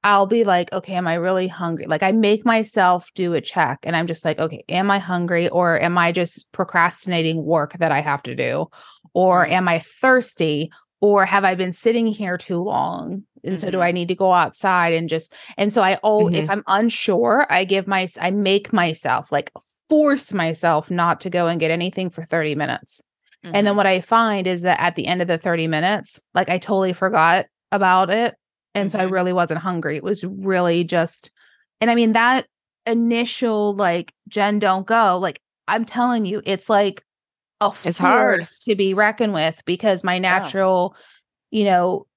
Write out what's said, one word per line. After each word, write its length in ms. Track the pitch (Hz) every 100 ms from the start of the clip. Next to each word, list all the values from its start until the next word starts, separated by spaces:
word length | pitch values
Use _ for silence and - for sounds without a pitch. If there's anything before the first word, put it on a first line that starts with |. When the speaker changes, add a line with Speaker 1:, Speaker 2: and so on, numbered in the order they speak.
| 208
Speaker 1:
I'll 220 | 202 196
be 180 | 233 208
like, 260 | 180 175
"Okay, 220 | 190 175
am 140 | 180 175
I 80 | 170
really 340 | 175 185 185
hungry?" 380 | 180 175 165 -
Like, 160 | 156
I 100 | 190
make 320 | 226 208 214 233
myself 640 | 226 214 220 180 180 - -
do 180 | 175
a 80 | 165
check 380 | - - 147 139
and 140 | - 170
I'm 100 | 170
just 160 | 160
like, 160 | 165 156
"Okay, 240 | 165 156 -
am 200 | 180 202
I 80 | 196
hungry 500 | 175 180 175 170 175
or 320 | 175 175 165
am 160 | 170 175
I 160 | 170
just 320 | 170 170 - -
procrastinating 880 | - 180 175 170 - 190 170 160 160
work 300 | 147 165 147 175
that 120 | 165
I 80 | 143
have 220 | 151 143
to 120 | 123 123
do? 320 | 123 139 165 - - - _
Or 320 | 180 185 180 170
Speaker 2:
Right. 60 |
Speaker 1:
am 160 | 185 185
I 120 | 165
thirsty? 920 | - - 262 254 240 - 160 147 160 - _ _
Or 240 | 208 202 190
have 180 | 202
I 120 | 196 185
been 180 | 185
sitting 340 | 170 233 233 226
here 300 | 214 196 180
too 260 | - 175
long? 600 | 190 - - 180 160 196 - _
And 160 | - 180
so 100 | 196
do 100 | 185
Speaker 2:
Mm-hmm. 0 |
Speaker 1:
I 100 | 175
need 160 | 180 175
to 60 | 180
go 160 | 190
outside 600 | 180 156 - 196 180 170
and 160 | 165 165
just," 240 | 160 - - - -
and 160 | 208
so 80 | 220
I, 160 | 190 196
oh, 260 | 214 214 208
if 120 | 165 156
Speaker 3:
Mm-hmm. 60 |
Speaker 1:
I'm 120 | 202 -
unsure, 800 | 196 226 - - 202 233 247 294
I 160 | 180 190
give 220 | 196 196
my, 200 | 190 185 -
I 100 | 180
make 400 | 202 196 202 202
myself, 580 | 214 175 160 - 120 -
like, 180 | 147 - - _ _ _
force 420 | 302 302 277 -
myself 560 | 196 165 160 170 156 156
not 280 | 175 170 170
to 80 | 190
go 180 | 175 170
and 120 | 170
get 120 | 160
anything 380 | 170 175 180 185
for 140 | -
thirty 320 | 165 165 151 147
minutes. 460 | 147 123 - - _ _ _ _ 175
And 120 | 196 202
then 80 | 202
Speaker 2:
Mm-hmm. 20 |
Speaker 1:
what 100 | 196
I 140 | 185
find 460 | - 226 226 202 185
is 160 | 180
that 160 | 180 170
at 140 | 175 170
the 120 | 139
end 140 | 180
of 60 | 175
the 80 | 165
thirty 280 | 190 170 160
minutes, 540 | 156 175 208 - - _ 180
like, 140 | 185
I 80 | 180
totally 340 | - 196 190
forgot 520 | 180 190 202 160 185 - _ _
about 380 | 202 190 185 185
it. 240 | 214 233 - _ _ _ 202
And 160 | 196
so 80 | 208
I 40 |
Speaker 2:
Mm-hmm. 20 | 185
Speaker 1:
really 280 | 185 180
wasn't 280 | 180 170 160
hungry. 340 | 180 175 156 151
It 60 |
was 200 | - 202 180
really 580 | 196 196 185 180 170
just, 480 | 170 175 165 - - _ _ _ _ _
and 80 | 226
I 40 | 233
mean, 180 | 226
that 340 | 226 240 262 - _ _ _ -
initial, 880 | 233 233 233 240 - 240 214 208 202
like, 380 | 190 170 - _ -
"Jen, 300 | 214 202 208
don't 260 | 202 190 190
go," 300 | 226 208 180
like, 220 | 185 139 _ _ -
I'm 180 | 214 226
telling 400 | 240 247 240 196
you, 160 | 202 -
it's 240 | 190 -
like 340 | 208 202 202 _ _ _ _ _ _
a 100 | 202 -
Speaker 3:
It's 140 | 165 170
hard. 480 | 180 233 254 190 170
Speaker 1:
force 120 | - -
to 100 | 202
be 180 | 190 190
reckoned 380 | 208 214 220
with, 280 | 185 160 160 -
because 380 | 185 220 185
my 160 | 185 180 185
Speaker 2:
Yeah. 260 | 185 180
Speaker 1:
natural, 420 | 196 190 185 180 _ - _ _ _ _
you 140 | 220 202
know 420 | 180 180 180 -